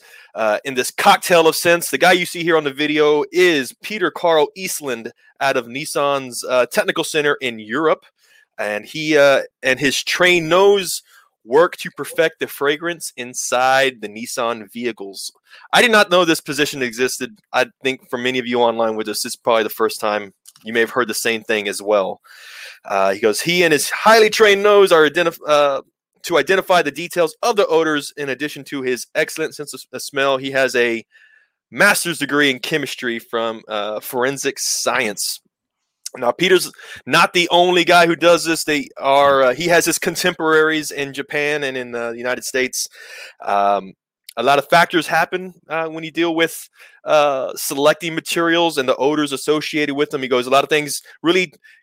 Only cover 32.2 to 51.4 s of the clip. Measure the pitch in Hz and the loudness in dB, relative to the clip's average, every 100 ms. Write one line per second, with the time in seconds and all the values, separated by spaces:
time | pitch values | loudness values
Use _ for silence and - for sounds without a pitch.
32.2 | 139 143 143 123 - 156 135 - 123 117 | -2 0 0 0 -4 -4 -4 -8 -8 -8
33.2 | - 117 113 110 104 107 104 107 - 127 | -6 -4 -4 -6 -8 -6 -6 -8 -8 -2
34.2 | 127 139 143 - - - 127 123 113 98 | -2 -2 -6 -4 -4 -2 -2 0 -2 -4
35.2 | - - _ _ _ _ _ _ - - | -6 -8 _ _ _ _ _ _ -16 -4
36.2 | 120 120 180 180 - - - - - 156 | -4 0 0 0 -4 -14 -20 -18 -2 2
37.2 | 190 180 170 175 180 180 165 175 170 160 | 2 0 0 2 2 2 4 4 4 4
38.2 | 170 170 160 160 - 147 131 - 131 139 | 4 4 2 -4 -2 -2 -4 -4 2 4
39.2 | 143 135 127 123 175 170 160 156 185 165 | 4 4 4 2 2 2 2 -2 -4 -2
40.2 | 185 175 160 156 156 156 147 117 139 135 | -2 -2 2 4 4 0 -4 -8 -8 -8
41.2 | 135 151 147 147 139 131 123 120 117 117 | -8 -4 -2 -2 -4 -6 -8 -8 -8 -6
42.2 | 123 123 - 131 127 - - - - - | -6 -6 -4 -2 -2 -4 -10 -12 -20 -20
43.2 | - - - 101 101 101 95 - _ _ | -20 -12 -4 0 2 0 -4 -16 _ _
44.2 | - - 120 143 - 170 175 175 147 160 | -16 -4 0 0 4 2 4 0 -2 -2
45.2 | 170 185 185 - _ 160 160 160 160 151 | -2 -4 -10 -16 _ -8 -6 -8 -10 -2
46.2 | 170 160 165 - - _ - _ - 151 | -2 0 0 -2 -16 _ -20 _ 0 2
47.2 | 147 135 127 - - 139 147 160 170 160 | 2 0 -6 -8 -6 2 2 2 -2 -8
48.2 | - 170 165 170 170 147 127 123 135 151 | -4 -2 2 2 2 0 0 0 0 0
49.2 | 147 131 - 151 - 151 147 139 147 147 | -2 -4 -2 -2 -2 -4 -4 -2 -4 -4
50.2 | 127 127 123 135 143 151 147 - - - | -2 -2 2 0 2 0 -2 -8 -12 -6
51.2 | 151 180 | 0 0